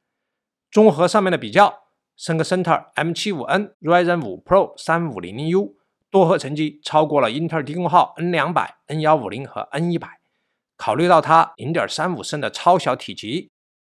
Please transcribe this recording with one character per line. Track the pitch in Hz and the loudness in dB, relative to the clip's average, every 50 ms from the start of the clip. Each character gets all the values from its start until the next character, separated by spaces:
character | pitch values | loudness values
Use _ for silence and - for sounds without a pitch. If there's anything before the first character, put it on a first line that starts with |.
| _ _ _ _ _ _ _ _ _ _ _ _ _ _ | _ _ _ _ _ _ _ _ _ _ _ _ _ _
综 | - 208 220 214 | 2 6 6 6
合 | 147 147 180 | 6 4 0
上 | 175 - 214 | 2 2 2
面 | 190 185 | 2 2
的 | 175 | -2
比 | 131 120 104 | -2 -4 0
较， | 104 185 208 - - - _ _ _ _ _ _ _ | 4 4 4 4 2 -4 _ _ _ _ _ _ _
深 | _ - - 160 | _ -6 -4 -2
个 | 160 151 | -2 -2
Center | - 185 185 170 170 156 143 - _ _ | 0 -2 -2 2 0 0 0 -2 _ _
M | - 151 170 | -4 -4 -2
七 | 165 - - 214 | -4 -4 -4 -6
五 | 190 143 117 | -6 -6 -4
N | - 156 196 208 190 _ _ | -2 -2 -2 -2 -4 _ _
Ryzen | - 156 170 180 175 170 175 170 165 | -2 2 2 2 2 2 0 -2 -4
五 | 196 180 - _ | -6 -8 -12 _
Pro | - 180 196 165 - - | 2 2 2 2 0 -4
三 | - - - 165 170 170 151 | -10 -4 -2 -2 -2 -2 -4
五 | 117 90 | -6 -8
零 | 87 87 104 | -10 -10 -10
零 | 123 151 160 | -6 -4 0
U | 180 196 202 - - _ _ _ _ _ _ _ | 0 0 -2 -2 -8 _ _ _ _ _ _ _
多 | - 196 180 | 2 2 4
核 | 165 190 | 4 2
成 | 147 - 131 151 | 0 -2 -6 -4
绩 | 147 156 147 - _ - | -4 -4 -4 -6 _ -12
超 | - - 156 160 | 0 2 2 2
过 | 151 151 143 | 2 2 2
了 | 123 110 | 2 0
英 | 117 147 165 | 0 -4 -4
特 | 160 160 | -4 -4
尔 | 160 139 | -4 -6
低 | 135 151 | -6 -6
功 | 180 180 165 | -6 -2 2
耗 | 175 175 - - - | 4 4 4 2 -2
N | - 165 180 | -6 -4 -2
两 | 175 156 151 165 170 | -2 0 -2 0 -2
百、 | 135 90 - - _ _ | -2 -4 -4 -10 _ _
N | - 147 156 | -8 -6 -2
幺 | 156 151 156 | 2 2 2
五 | 143 117 92 | 2 0 -4
零 | 101 85 85 | -8 -8 -10
和 | - - - - - | -10 -10 -12 -10 -8
N | - 147 170 175 | -4 -4 -2 -2
一 | 170 | -2
百。 | 165 - - - _ _ _ _ _ _ _ _ _ _ _ _ | -4 -6 -10 -16 _ _ _ _ _ _ _ _ _ _ _ _
考 | _ - 113 107 | _ -4 -2 0
虑 | 135 170 | 0 4
到 | 180 175 160 | 4 4 4
它 | - 139 160 165 160 - - | 4 4 4 4 4 2 -4
零 | - 120 139 165 | -8 -8 -4 -2
点 | 156 107 - | -2 -4 -4
三 | - - 156 185 170 | -4 -6 -4 -4 -4
五 | 117 | -6
升 | - - 156 147 | -8 -8 -8 -6
的 | 127 107 | -6 -8
超 | - - - 175 185 | -8 0 2 2 2
小 | 180 - 135 131 | 2 2 -2 -4
体 | - - - - | -4 -6 -12 -14
积， | - - 107 131 185 - - _ _ _ _ _ _ | -12 -10 -8 -8 -8 -8 -12 _ _ _ _ _ _